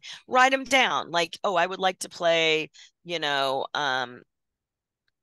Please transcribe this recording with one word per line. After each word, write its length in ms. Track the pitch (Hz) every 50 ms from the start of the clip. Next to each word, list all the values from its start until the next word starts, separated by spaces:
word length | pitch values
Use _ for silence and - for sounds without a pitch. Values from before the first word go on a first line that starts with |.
| - - - - _ -
write 240 | 233 254 254 262 269
'em 100 | 269 269
down. 480 | - 277 262 247 196 151 135 104 -
Like, 260 | 156 170 170 165 - - -
"Oh, 140 | 202 190
I 100 | 175 170
would 140 | 185 190 190
like 180 | 190 185 185 -
to 80 | - -
play, 640 | - - 180 170 165 165 165 160 156 156 156 151 _ - - - _ _ -
you 160 | 175 175 165
know, 480 | 156 147 143 139 139 135 135 135 98 - -
um, 480 | - 147 139 127 131 127 120 123 - - _ _ _ _ _ _ _ _ _ _ _ _ _ _ _ _ _ _ _